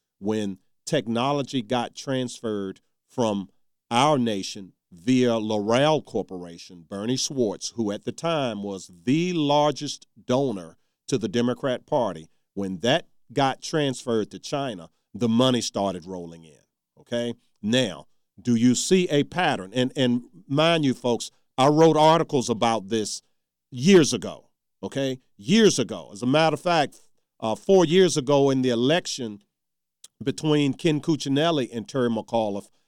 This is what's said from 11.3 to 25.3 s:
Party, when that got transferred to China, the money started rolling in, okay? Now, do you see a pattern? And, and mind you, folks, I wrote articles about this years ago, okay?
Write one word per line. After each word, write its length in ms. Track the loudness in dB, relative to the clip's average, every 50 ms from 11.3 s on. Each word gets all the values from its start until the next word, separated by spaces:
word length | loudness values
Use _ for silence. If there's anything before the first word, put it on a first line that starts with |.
| 0 0 0 0 -2 -2 -4 -4 -4 -6 -4
Party, 400 | _ -2 -2 0 -2 -4 -8 -12 -18 _ _ _ _ _
when 240 | -8 -6 -6 -6 -2
that 260 | 0 0 0 0 -2 _ _ _ _ -8
got 300 | -2 0 0 0 0 -4
transferred 680 | -8 -4 -2 -2 -2 -2 -4 -4 -4 -2 -2 0 -2 -4
to 80 | -8 -14
China, 500 | -10 -6 -6 -4 -4 -6 -8 -10 -14 -18 _ _ _ _ -6
the 140 | -2 0 2
money 320 | 4 4 4 4 2 0
started 460 | -2 -4 -4 -2 -2 -2 -4 -6 -10
rolling 380 | -12 -12 -12 -12 -14 -16 -20 -20
in, 80 | -20 -20 _ _ _ _ _ _ _ _ -20
okay? 360 | _ _ -6 -4 -4 -6 -8 -10 _ _ _ _
Now, 440 | -4 0 0 2 0 0 -4 -10 -16 _ _ _ _ _ _ -6
do 140 | -2 0 2
you 200 | 4 4 4 4
see 340 | 2 2 2 2 2 2 2
a 160 | 0 0 0
pattern? 460 | -2 -2 -2 0 0 -2 -2 -6 -6 -4
And, 180 | -2 -2 -2 0
and 280 | 0 0 2 2 0 -2 -8 -18 -20 -10 -4
mind 360 | 0 2 2 2 2 2 2
you, 100 | 0 -2
folks, 360 | -2 -2 -2 -2 -2 -4 -10 -16 _ _ _ _ 2
I 80 | 4
wrote 300 | 4 6 8 6 6 6
articles 520 | 6 6 6 6 4 2 0 -2 -2 0 -2
about 400 | -2 0 2 0 0 0 -2 -2
this 340 | -2 -2 -2 -4 -8 -10 -14 _ _ _ _ _ _ _ _ _
years 420 | -8 0 4 6 8 8 6 4
ago, 360 | 0 -4 -6 -10 -12 -14 -18 _ _ _ _ _ _ _
okay? 380 | -14 -10 -6 -6 -6 -6 -6 -8 _ _